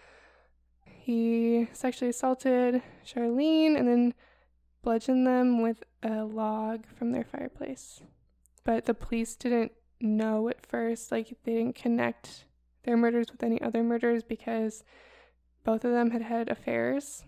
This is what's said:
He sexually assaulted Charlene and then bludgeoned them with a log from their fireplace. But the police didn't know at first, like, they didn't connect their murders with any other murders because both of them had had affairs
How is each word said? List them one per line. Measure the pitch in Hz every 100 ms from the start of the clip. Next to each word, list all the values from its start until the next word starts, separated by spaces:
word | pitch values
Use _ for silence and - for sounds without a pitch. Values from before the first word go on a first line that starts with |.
| - - - _ _ _ _ _ -
He | - - 233 233 233 233 233 233
sexually | - 254 - 247
assaulted | - 262 254 262 247 247 247 - -
Charlene | - 240 233 247 311 320 311 294
and | 240
then | 240 240 - _ _ _ _ _ _
bludgeoned | 233 226 262 254 254
them | 254 247 233
with | 226 220 - _
a | 226 214
log | 214 220 214 214 220 226 -
from | - 233
their | 240
fireplace. | 226 - - - - 262 - - - _ _ _ _ _
But | - 226
the | -
police | 220 - 233 226
didn't | - 240 233 220 - _ _
know | 214 214 220 214 226
at | -
first, | - 240 226 226 -
like, | 226 220 240
they | 233
didn't | 226 240
connect | - 233 233 240 - - - - _ _ _
their | 247 233
murders | 233 240 233
with | -
any | 233 226
other | 233 226
murders | 233 233 240 233
because | - 226 233 226 220 214 - - - - _ _ _ _
both | - 226
of | 240
them | 240 240
had | 233
had | 233 233 226
affairs | 220 240 233 233 277 285 -